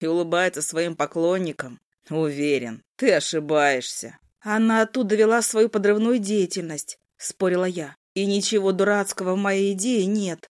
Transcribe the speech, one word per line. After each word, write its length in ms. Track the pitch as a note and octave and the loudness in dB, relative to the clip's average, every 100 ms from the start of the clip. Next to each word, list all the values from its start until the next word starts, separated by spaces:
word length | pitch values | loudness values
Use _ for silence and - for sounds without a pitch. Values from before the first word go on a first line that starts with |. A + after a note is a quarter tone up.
и 40 | D#3+ | -2
улыбается 560 | E3+ E3+ F3 F#3 D3+ | 0 0 0 0 -2
своим 360 | - D#3+ E3+ E3 | -4 -2 -2 -2
поклонникам? 840 | D3 E3 E3+ F#3 F3 - C3 A#2+ _ _ - | -4 0 0 0 -2 -6 -12 -16 _ _ -6
Уверен, 720 | D#3 D#3 C#3+ D3 C#3 A#2+ A2+ - - | -2 -2 0 0 0 -2 -10 -16 -2
ты 160 | C4 | 2
ошибаешься". 1040 | D#3+ - D#3+ D3 D3+ C#3+ C3 - - A2+ - _ _ | 4 2 -4 0 2 4 2 -4 -10 -14 -16 _ _
"Она 400 | G#3+ G#3+ A3+ A3 | -4 0 2 2
оттуда 340 | A3 C4 G#3 G#3+ | 2 0 0 4
вела 260 | A3 A#3 | 4 4
свою 280 | A3+ A3 A3 | 2 2 2
подрывную 500 | G#3+ G3+ G#3 A3+ B3 | 2 2 2 2 0
деятельность", 800 | G3 G#3 F3 F#3+ E3+ D3+ - - _ _ | 0 0 0 -4 -8 -10 -12 -16 _ _
спорила 460 | - - F#3 F3+ | -12 -2 0 0
я. 320 | F#3 F3 C#3+ - _ F#3+ | -2 -4 -10 -14 _ -4
"И 100 | G3+ | 0
ничего 480 | G3+ F#3+ G#3+ G3 | 0 0 0 2
дурацкого 640 | F#3 G3 G#3 G3 - F#3 F#3+ | 2 2 2 -2 -4 -2 0
в 20 | |
моей 340 | G3+ G3 G3 | 0 0 0
идее 340 | F#3+ A#3 A#3 F#3 | -2 0 0 0
нет". 420 | G#3+ F#3+ E3 - | 0 -2 -6 -12